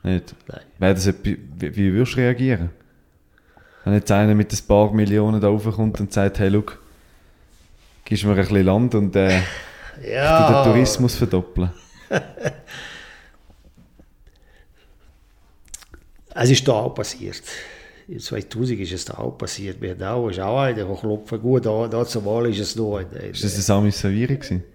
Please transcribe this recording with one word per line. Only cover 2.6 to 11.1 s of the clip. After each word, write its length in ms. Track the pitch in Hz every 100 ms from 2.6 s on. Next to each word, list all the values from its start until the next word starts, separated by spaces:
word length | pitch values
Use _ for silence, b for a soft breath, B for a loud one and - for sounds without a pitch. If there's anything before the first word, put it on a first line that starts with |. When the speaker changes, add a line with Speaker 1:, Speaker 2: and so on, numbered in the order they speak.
| 85 - _ _ _ _ _ b b b b b -
Speaker 1:
Wenn 60 | 104
jetzt 120 | -
einer 240 | 101 107 104
mit 160 | 104
ein 160 | 110 -
paar 240 | 101 107
Millionen 480 | 107 104 104 104 110
da 80 | 101
raufkommt 520 | 107 110 101 110 -
und 100 | 101
sagt, 280 | - 98 -
"Hey, 100 | 98
look, 280 | 104 - - b b b b b b b _ _ - _ _
gibst 220 | - 104 104
mir 60 |
ein 60 | 98
bisschen 280 | 87 101 92
Land 300 | 98 123 110
und, 200 | 101 98
äh, 240 | 95 92 92 B B B B - 104
Speaker 2:
Ja. 360 | 120 147 160
Speaker 1:
ich 60 | 160
tu 60 |
den 100 | 135 131
Tourismus 420 | 113 127 - 123